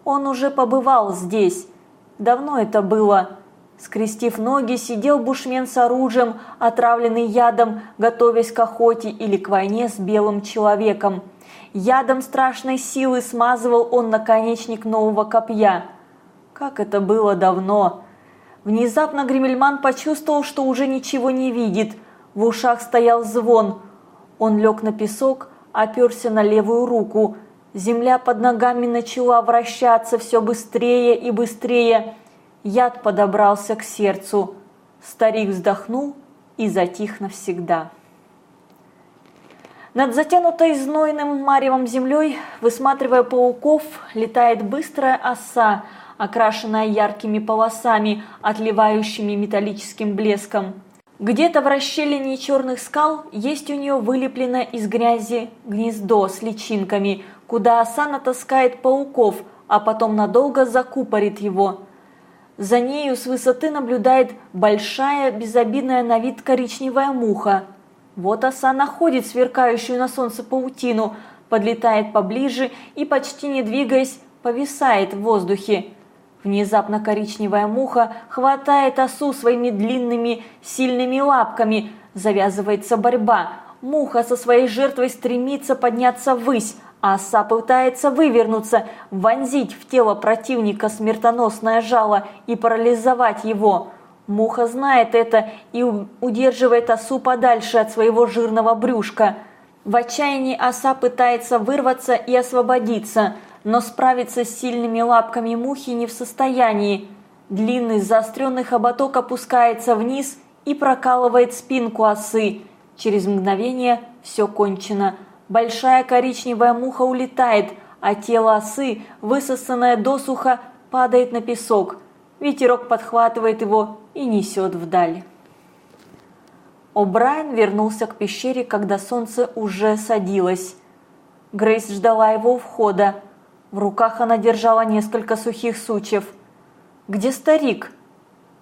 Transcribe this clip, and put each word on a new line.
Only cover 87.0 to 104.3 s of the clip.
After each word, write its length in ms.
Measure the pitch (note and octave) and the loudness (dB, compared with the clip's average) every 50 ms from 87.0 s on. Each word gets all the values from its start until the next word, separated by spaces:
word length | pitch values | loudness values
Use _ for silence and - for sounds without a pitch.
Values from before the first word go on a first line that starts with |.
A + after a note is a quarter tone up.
а 140 | - G3 G3 | 0 0 0
оса 300 | F#3+ - - - A3+ - | 0 -2 0 0 0 2
пытается 640 | - A#3 A3+ A3+ - B3+ B3+ C4 B3+ B3+ - - C#4+ | 2 0 -2 2 2 2 4 4 2 0 0 -2 0
вывернуться, 760 | B3+ C#4 D#4+ C#4+ A#3 A#3 A3+ G#3+ A3 G#3+ G#3+ - A#3+ G#3+ - - - - - - | 2 4 2 4 6 4 4 4 2 -2 -2 0 0 0 0 -2 -14 -20 -16 -10
вонзить 640 | G3+ F#3+ F#3 A3 B3 C4+ C#4 A#3+ C4 C#4+ A#3+ - - | -6 0 2 2 2 2 -2 -2 -2 -2 -2 -2 -8
в 160 | - - - | -16 -12 0
тело 260 | B3+ B3+ A3+ G#3+ G3+ | 2 4 4 4 2
противника 760 | G#3+ - G#3+ A3+ A3+ - - C4 A#3 A3 G#3 G3+ - - G#3+ | 0 2 0 0 0 0 -4 -2 0 0 -2 -2 -2 -4 -4
смертоносное 920 | G#3+ - G#3+ A3 A3 A3 - A#3 A#3 A#3+ A#3+ G#3+ G#3+ - A3 A3+ A3+ A3+ | -4 -2 -2 -2 -2 2 2 0 2 2 0 -2 -2 -2 -2 0 0 0
жало 460 | A3 G#3+ B3 A3+ G#3+ G#3+ G#3 G3 G3+ - - - - | 0 2 2 2 2 2 2 0 -2 -4 -16 -16 -8
и 100 | - A#3 | -6 -6
парализовать 880 | - A#3 A#3 A3+ A3+ A3+ A#3+ A#3+ A3 A3 B3+ B3+ A#3+ B3 A3 G3+ G#3 - | 0 0 0 0 2 2 2 2 2 2 0 2 4 2 0 0 -2 -6
его. 440 | A3 A3 G3+ G#3+ G#3 F#3+ F3 - - - - - _ _ _ _ | -6 -4 2 2 2 2 2 -2 -6 -16 -20 -20 _ _ _ _
Муха 400 | - G3+ G#3 A3 A3+ - B3 A#3 | -6 -2 0 0 0 0 -2 -2
знает 480 | A#3 A#3 C4 C#4 C#4 C4+ B3 A3+ A3+ A#3 | -2 -2 -2 0 2 4 4 4 4 2
это 360 | A#3 A#3 A3+ A3+ A3 G#3+ A3 - - - - - | 2 2 4 2 2 2 2 -10 -16 -20 -10 -4
и 100 | A#3 B3 | -2 0
у-, 260 | A#3+ G#3+ G#3 G3+ - - - | 0 0 -2 -6 -10 -12 -6
удерживает 720 | A#3+ B3+ G#3+ A#3 C4 C4 A#3+ - B3+ A#3+ A#3+ A#3 A#3 - | -6 -4 -2 2 2 2 2 4 2 4 4 4 4 2
осу 280 | B3+ - - - C4+ C4 | 0 0 0 -4 -6 -2
подальше 600 | - C4 B3+ A#3+ C4 B3 A#3 A3 A3 - - A3+ | 0 0 0 2 4 4 4 2 0 0 2 2
от 140 | G#3+ A3 - | 2 2 0
своего 340 | A3+ A3 A3+ A3+ A#3 A#3+ | 2 2 2 4 4 2
жирного 480 | - F#3+ A#3 A3+ G#3+ A3 A3+ A3 A3+ A3+ | 2 2 -2 -2 0 0 2 2 2 2
брюшка. 640 | A3 A3+ C4 B3+ A3 G#3 - - - G#3 F#3+ G3 - - - - - - _ _ _ - | 2 0 -2 0 0 -2 -4 0 2 2 2 2 -2 -14 -20 -20 -20 -20 _ _ _ -8
В 120 | G#3 G3+ | 0 0
отчаянии 600 | A#3+ A#3+ A#3+ - - D4 C#4+ C#4 C4+ C4 C4 B3+ - | 0 0 0 -4 -2 -2 -2 -2 -2 -2 -2 -2 0
оса 360 | - B3 A#3+ - - C4+ C4 | -2 -2 -2 0 -2 -2 0
пытается 640 | C4+ C4 B3 B3 B3 B3 A#3+ A#3+ A#3 A#3 - B3 A3+ | 0 0 -2 2 2 2 2 2 0 -2 -2 -2 0
вырваться 560 | G#3 A#3+ C#4 C#4+ B3 B3+ B3+ B3+ - - A#3+ | 0 0 -2 0 2 0 0 -2 0 0 0
и 200 | - - B3 B3+ | 0 0 0 0
освободиться, 1000 | B3 B3 B3 C4 B3 A#3+ A#3+ B3+ B3 A3 G#3+ A#3 G#3 G#3+ - - A3+ G#3 F#3+ - - - - - - - | 0 0 2 0 0 2 2 2 0 2 0 -2 -4 -4 -2 0 0 0 0 -2 -8 -18 -20 -20 -10 -4
но 160 | G#3 A3+ A#3+ | 0 0 0
справиться 640 | A3+ A3 - - C4 C4 B3+ B3 A#3+ B3 | 0 -2 -4 0 2 2 2 2 -2 -6